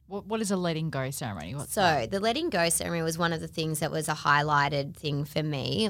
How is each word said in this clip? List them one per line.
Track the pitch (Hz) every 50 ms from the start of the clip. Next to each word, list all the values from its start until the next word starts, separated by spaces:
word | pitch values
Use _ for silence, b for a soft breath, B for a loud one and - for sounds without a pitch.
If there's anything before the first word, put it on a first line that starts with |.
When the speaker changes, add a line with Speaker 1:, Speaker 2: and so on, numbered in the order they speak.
| _
Speaker 1:
What, | - 190 202 202
what | 196 220 220
is | 220 185
a | 202
letting | 185 180 170 160 160 160 160
go | - 170 131 131
ceremony? | 139 - 147 113 98 80 73 87 135
What's | 143 - - -
Speaker 2:
So | 220
Speaker 1:
that? | 190 170 156 135 113 110
Speaker 2:
the | 196 196
letting | 202 226 233 302 339 339
go | 226 175 170 170
ceremony | 170 - 175 175 170 170 160
was | 165 160
one | 165 175 165 170
of | 160
the | 165
things | 160 - - 156 160 156 151
that | 165 147
was | 147 160 156 160
a | 151
highlighted | - - 151 143 147 147 151 147 143 143 147 147 143 139 143 -
thing | - - 151 147 143 147
for | 147 - 160
me. | 156 156 147 135 123 131 135 - 220